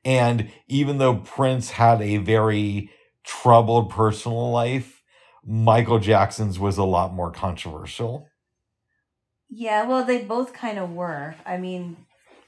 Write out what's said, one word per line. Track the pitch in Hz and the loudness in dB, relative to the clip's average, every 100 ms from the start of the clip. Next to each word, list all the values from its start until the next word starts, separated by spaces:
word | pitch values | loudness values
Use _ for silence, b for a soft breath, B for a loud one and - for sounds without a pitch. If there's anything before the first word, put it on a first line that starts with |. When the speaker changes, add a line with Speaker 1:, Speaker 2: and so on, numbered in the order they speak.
| 131 | 0
Speaker 1:
And | 131 120 117 104 B - | 2 2 0 -4 B -6
even | 139 143 139 | -2 0 2
though | 131 110 | 2 2
Prince | - - 135 127 117 | -4 -2 0 0 -4
had | - 117 117 | 2 4 4
a | 104 104 | 2 -2
very | 95 110 110 104 104 101 B B B _ - | 2 2 2 0 -2 -4 B B B _ -16
troubled | - 123 117 110 117 113 | -2 6 6 6 2 0
personal | - 110 104 123 117 120 | 0 0 0 -6 -6 -2
life, | 120 120 131 123 - b b b b - | -2 -2 -4 -8 -16 b b b b -6
Michael | 110 113 113 117 113 | 2 4 6 4 2
Jackson's | 98 104 98 - 107 90 | 4 4 4 0 -4 -2
was | 98 92 | -2 0
a | 95 | 0
lot | 87 90 | 0 0
more | 90 85 | -4 -8
controversial. | - 95 85 85 78 78 - 117 139 147 _ _ _ _ _ _ _ _ _ _ _ _ | -6 -8 -8 -10 -12 -14 -10 -8 -8 -14 _ _ _ _ _ _ _ _ _ _ _ _
Speaker 2:
Yeah, | 220 226 214 233 | -10 -2 0 2
well, | 262 240 | 0 0
they | 240 202 | -2 -2
both | 233 254 - | -4 -4 -8
kinda | 233 202 180 | -8 -6 -8
were. | 170 175 147 147 165 - | -6 -8 -8 -10 -14 -10
I | 180 | -8
mean | 185 180 175 165 _ _ b b | -6 -8 -10 -14 _ _ b b